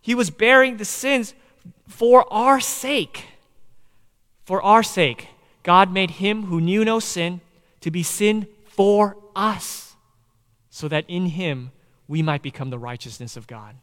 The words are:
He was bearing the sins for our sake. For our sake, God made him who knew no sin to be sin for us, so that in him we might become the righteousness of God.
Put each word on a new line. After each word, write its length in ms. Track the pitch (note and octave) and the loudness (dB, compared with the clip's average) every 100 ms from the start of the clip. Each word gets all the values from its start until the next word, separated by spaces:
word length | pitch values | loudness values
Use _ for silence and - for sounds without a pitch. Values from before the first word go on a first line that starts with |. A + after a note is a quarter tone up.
He 140 | - A#3+ | -2 -2
was 140 | G3 | -2
bearing 480 | - A3+ C4 C4 A3+ | 0 4 6 4 -2
the 80 | G#3 | -10
sins 480 | - C4 C4+ G#3+ - _ _ F3 _ - | -4 0 0 -2 -12 _ _ -20 _ -20
for 440 | - A#3 B3 - | -2 6 6 6
our 280 | G#3 B3+ C4+ | 0 2 2
sake. 680 | - - B3+ C#4+ D#3+ - - - _ - - - - _ _ _ _ _ - | 0 -6 -4 -2 -4 -10 -18 -20 _ -20 -20 -20 -20 _ _ _ _ _ -6
For 160 | F#3+ | -2
our 200 | G3 A3 | 4 4
sake, 460 | G#3+ - D3+ A#2 - _ _ _ | 4 0 -2 -2 -18 _ _ _
God 300 | - F3+ G3 | 4 4 4
made 200 | F#3 F#3 | 0 -4
him 320 | D#3+ G3+ A3 | -2 -4 -2
who 180 | G3 E3 | -4 -2
knew 240 | E3 G3+ A3 | 0 2 0
no 140 | A3+ | -2
sin 420 | A3 F3+ E3+ F3+ _ _ _ _ | -4 -4 -4 -6 _ _ _ _
to 100 | E3+ | -6
be 120 | F3 | -4
sin 440 | D#3+ - G#3 G#3+ G#3 _ _ | -6 0 0 0 -4 _ _
for 520 | - G3+ G#3 G#3 - - F#3+ | 0 4 4 2 -2 -14 -4
us, 540 | G#3+ G3+ - - - _ _ _ _ _ _ _ _ | -4 -4 -10 -14 -18 _ _ _ _ _ _ _ _
so 160 | - D3+ | -12 -4
that 180 | D3+ D#3+ | -4 -4
in 200 | F3 F3+ | -4 -4
him 440 | D#3+ F3 C3+ B2 _ _ _ - | -4 -6 -6 -10 _ _ _ -6
we 160 | D#3 | -2
might 180 | D#3 D3 | -2 -2
become 300 | C#3 - C3+ | -8 -10 -10
the 80 | B2 | -10
righteousness 580 | A#2+ B2 A#2+ G#2+ A#2+ A#2+ | -12 -14 -16 -16 -16 -16
of 80 | A2 | -18
God. 300 | A2+ G#2+ B2+ | -20 -20 -20